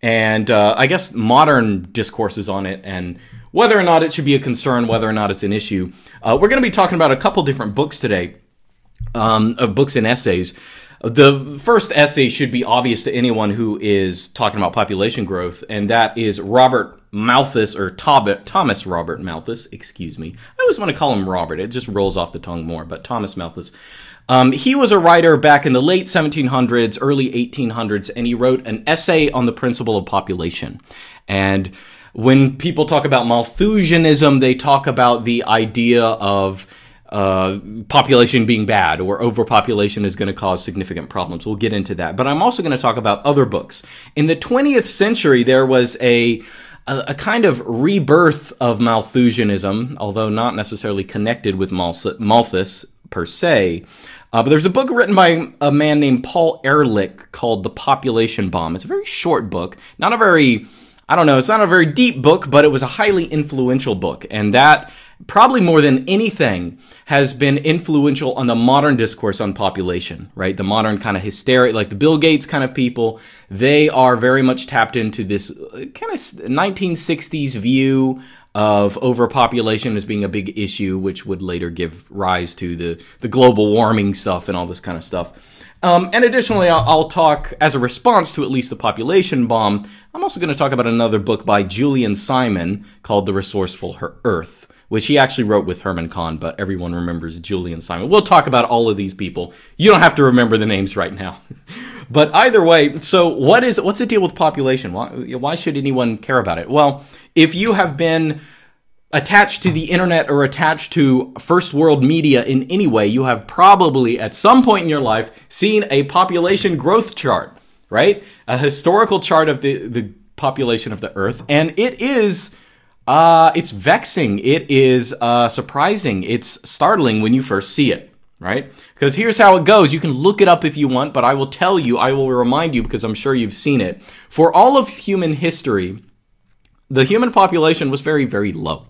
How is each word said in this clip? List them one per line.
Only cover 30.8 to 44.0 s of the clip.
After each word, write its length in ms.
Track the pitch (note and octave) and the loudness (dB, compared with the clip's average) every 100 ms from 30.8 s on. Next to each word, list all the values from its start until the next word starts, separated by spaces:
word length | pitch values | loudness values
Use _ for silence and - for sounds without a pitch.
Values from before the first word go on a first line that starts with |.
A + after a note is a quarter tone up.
| _ - - - - | _ -20 -20 -20 -6
And 420 | G2 G2 G2 F#2 - - - - | -2 0 0 -4 -12 -20 -20 -18
when 440 | - A#2+ C3+ C3+ C3+ | -2 4 4 4 0
people 280 | E3+ D#3 D3+ | -6 -2 0
talk 180 | D3+ | 0
about 220 | C#3 C3+ A#2 | 0 0 2
Malthusianism, 1120 | A#2 A#2 - G#3 G#3+ E3 E3+ D#3+ D3 D3 C3+ | 0 0 -2 0 2 2 2 4 4 4 4
they 160 | C3 B2+ | 2 0
talk 320 | D3 C#3 C#3 | 2 0 0
about 380 | B2 B2 A#2+ A#2 | 0 2 2 0
the 180 | A#2 - | -4 0
idea 600 | A2+ A2 A#2+ A#2+ A#2+ A2+ | 0 0 -2 2 2 2
of, 640 | A2+ G2+ G2+ G2 F#2+ - - - _ _ | 0 -2 0 -2 -4 -16 -20 -20 _ _
uh, 500 | G#2 G2 F#2+ F#2+ G2 - G#2+ G#2+ | -4 -2 0 -2 -6 -12 -16 -2
population 560 | C#3+ C3 B2+ A#2+ C3 A2 | 0 4 4 4 2 0
being 220 | A#2 G#2 | 0 0
bad 340 | G#2+ F2 D#2 | 0 0 -2
or 200 | F#2 G2+ | -4 -2
overpopulation 840 | A#2+ G#2+ A2+ A2 G2+ G#2 G#2 G#2 G2+ | -2 -2 2 2 2 -2 -2 -2 -4
is 100 | F#2 | -4
gonna 160 | G2+ | -6
cause 320 | G2 G2 F#2 | -4 -4 -4
significant 460 | - F#2+ F#2 E2+ C#2+ | -6 -8 -8 -10 -10
problems. 360 | G2+ F2 F2 - | -8 -8 -8 -8
We'll 100 | G#2 | -4
get 180 | A2+ | -4
into 220 | G#2 F#2+ F2+ | -4 -6 -6
that. 200 | E2+ F#2+ | -6 -4
But 120 | C3 | -2
I'm 140 | D3 | 0
also 200 | A3 A#3+ | 0 0
gonna 140 | E3+ B2+ | -4 -2
talk 200 | B2 A2+ | -2 -2
about 280 | A2 B2 C#3+ | -2 -2 0
other 200 | C#3+ B2 | 2 2
books. 380 | G2 - - - - | -2 -8 -16 -16 -20